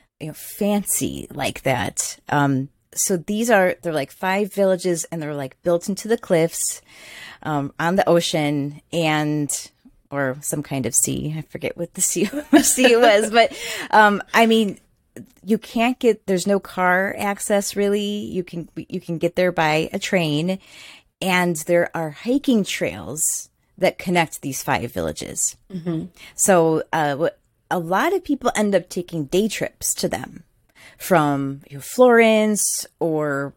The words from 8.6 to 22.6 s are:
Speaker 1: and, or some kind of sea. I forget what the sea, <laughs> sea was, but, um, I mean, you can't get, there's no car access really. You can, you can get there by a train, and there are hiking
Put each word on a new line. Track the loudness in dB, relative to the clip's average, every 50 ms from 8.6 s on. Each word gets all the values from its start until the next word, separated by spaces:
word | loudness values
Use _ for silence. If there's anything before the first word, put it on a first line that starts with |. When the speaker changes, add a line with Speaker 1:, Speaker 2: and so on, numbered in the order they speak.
| -2 -4 -8 -12 _ _
Speaker 1:
and, | -4 -2 0 0 0 0 0 0 0 -2 -2 -4 -4 -8 -10 -12 _ _ _ _ _ _ _ -8
or | -4 -2 -2 -2 -4 -6
some | -6 -6 -6 -6
kind | -4 -4 -4 -4 -4
of | -2 -2
sea. | 0 0 -2 -2 -4 -6 -6 -8
I | -8
forget | -10 _ -12 -8 -8 -8 -8
what | -8 -10 -10 -6
the | -4
sea, | -4 -2 -2 -2 -2
<laughs> | -4 -4 -8 0 4 4 4
sea | 4 4 2 4 6 6 6
was, | 6 6 6 6 6 4 4
but, | 4 4 4 4 0 -6 -10 -10 -8 -10 -2 2
um, | 6 6 6 6 6 2 -2 0
I | 4 4 4
mean, | 6 4 4 2 0 -4 -10 _ _ _ _ _ _ -20 -20 -20 _ _ _ -4
you | -2 -2 -2
can't | -2 -4 -2 0 0 0 0 2
get, | 2 2 2 2 _
there's | -2 -2 0 2
no | 2 0 0
car | 0 -4 -4 0 2 2 2 2 0 -2 -4 -4
access | -4 -6 -6 -4 -2 0 0 0 0 -2 -2
really. | -2 0 0 0 0
You | -2 -4 -6 -6 -8 -6 -6 -6
can, | -6 -6 -8 -12 -12 -12 -12 -14 -12 -10
you | -10 -8
can | -6 -6 -4 -2
get | -2 -2 0
there | 0 0 0
by | 2 0 0 2 2 0 -2 -2
a | -6 -6
train, | -4 0 0 0 0 0 0 0 -2 -2 -4 -6 _ -16 -20 -20 -20 -20 -20 -20 _ _ _ -6 -2
and | 0 0 2 2 0 0
there | -2 0 2 2 2 2 0 -2
are | -6 -6 -6
hiking | -8 -6 -2 -2 -2 0 2 2 2 2